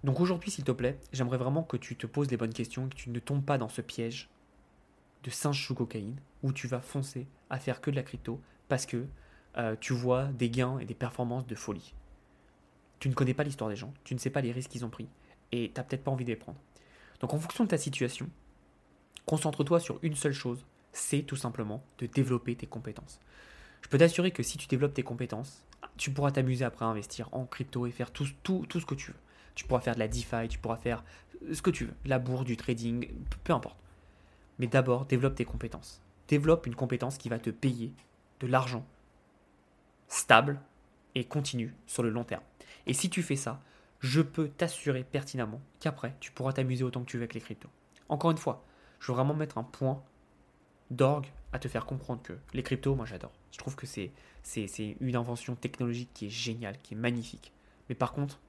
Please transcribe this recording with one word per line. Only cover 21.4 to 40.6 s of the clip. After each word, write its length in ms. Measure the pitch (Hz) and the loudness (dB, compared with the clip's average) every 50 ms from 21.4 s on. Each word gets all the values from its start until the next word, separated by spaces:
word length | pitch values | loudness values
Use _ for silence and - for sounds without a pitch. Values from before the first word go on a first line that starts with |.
| - 120 - - 113 104 104 127 - - _ | -4 -4 -4 -4 -4 -4 -4 -8 -10 -14 _
de 80 | - 123 | -6 -6
développer 500 | 117 - 139 135 127 127 120 - - 120 | 0 2 2 4 4 4 0 2 -2 -4
tes 120 | 120 - | -4 -6
compétences. 520 | - - 117 117 113 104 - - - - - - - - - - - - - - - - - | -10 -8 -10 -8 -8 -10 -12 -14 -16 -20 -20 -20 -20 -20 -20 -20 -20 -20 -20 -20 -20 -20 -20
Je 80 | - - | -6 2
peux 80 | - | 8
t'assurer 340 | 135 165 170 170 - 175 185 | 10 10 10 8 6 2 2
que 120 | 180 - 120 | 2 0 -4
si 140 | - - | -4 -4
tu 100 | - - | -6 -2
développes 260 | - 135 123 143 143 139 | 0 2 4 4 2 2
tes 100 | - 123 | 0 -2
compétences, 640 | - 117 120 123 120 - 107 131 139 - - - - - - - - - | -2 -4 -6 -4 -4 -4 -6 -6 -8 -12 -20 -20 -20 -20 -18 -18 -18 -8
tu 140 | - - 139 | -4 -4 -2
pourras 200 | 135 143 143 139 | 0 2 2 4
t'amuser 320 | 139 139 127 127 127 123 131 | 4 4 4 4 4 2 2
après 220 | 120 - - 113 | 0 0 0 0
à 20 | |
investir 400 | 113 113 107 101 - - - 117 - - | 0 0 0 -4 -6 -6 -8 -8 -4 -4
en 120 | 123 127 | -6 -4
crypto 400 | 123 - - 127 - - 123 123 | -4 -4 -6 -6 -4 -2 -2 -2
et 60 | 120 | -2
faire 200 | 120 - 120 - | -2 -4 -6 -6
tout, 160 | - - 143 139 - - - | -2 -2 -2 -2 -2 -6 -2
tout, 220 | - 190 185 - - | 0 0 0 0 -2
tout 100 | - 175 | -2 -4
ce 60 | - | -2
que 100 | - 139 | -2 -4
tu 160 | 135 - - | -6 -6 -12
veux. 60 | - - - - - - - - - | -14 -16 -20 -20 -20 -20 -20 -14 -12
Tu 100 | - - | -10 0
pourras 160 | - 127 123 | 2 2 4
faire 140 | - 127 117 | 4 2 2
de 40 | 117 | 2
la 80 | 110 | 2
DeFi, 400 | 110 113 120 117 - - 113 117 | 0 0 -2 -2 -2 -2 -2 0
tu 100 | 113 - | 0 -4
pourras 200 | - - 113 113 | -4 -2 -2 -2
faire 260 | 113 - 120 117 113 - - - - - - - - - - | 0 0 -2 -2 -2 -6 -12 -20 -20 -20 -18 -16 -14 -8 -6
ce 100 | 160 - | -6 2
que 80 | - 185 | 2 2
tu 160 | 165 - - | 2 2 -2
veux, 80 | 113 - - - | -6 -6 -8 0
la 120 | 135 135 | 2 2
bourse, 280 | 131 123 123 127 127 131 | 2 2 2 0 0 2
du 100 | 123 117 | 0 0
trading, 520 | - - - 123 113 117 117 117 120 123 | 0 0 0 0 0 0 -2 0 0 -2
p-, 300 | - - - - - - - - | -4 -6 -8 -4 -4 -6 -4 0
peu 80 | - | 2
importe. 260 | 165 131 - - - - - - - - - - - - - - - - - - _ | 2 2 2 -4 -12 -14 -20 -20 -20 -20 -20 -20 -20 -20 -20 -20 -20 -20 -20 -20 _
Mais 100 | - 127 | -2 0
d'abord, 380 | 117 110 135 131 127 123 123 135 | 6 6 6 8 8 4 4 4
développe 300 | 139 135 120 127 135 135 | 2 4 4 4 2 2
tes 80 | - 120 | 2 -2
compétences. 580 | - - 117 - 113 - 78 - - - - - - - - - - | -2 0 -6 -4 -6 -8 -10 -14 -16 -20 -20 -20 -20 -20 -20 0 4
Développe 360 | 151 147 143 160 165 165 - | 4 6 8 8 6 6 6
une 100 | 127 117 | -4 -2
compétence 420 | - 135 120 127 120 - 127 139 | 0 0 0 0 0 0 -2 -4
qui 100 | - - | -4 -4
va 120 | 117 117 113 | -2 -2 0
te 100 | - 117 | 0 -2
payer 440 | 107 - - 135 120 120 113 - - - - _ _ _ _ _ _ _ | -2 2 2 2 2 2 -4 -8 -8 -14 -20 _ _ _ _ _ _ _
de 80 | - | 0
l'argent 380 | 123 127 131 131 123 127 113 - - - - - - _ - _ _ _ _ _ _ _ _ _ _ _ _ _ _ _ _ _ | 4 6 6 6 4 -2 -4 -6 -8 -18 -20 -20 -20 _ -20 _ _ _ _ _ _ _ _ _ _ _ _ _ _ _ _ _
stable 540 | - - - - - 120 113 131 143 139 139 | -6 -4 -4 8 10 10 10 10 6 -2 -4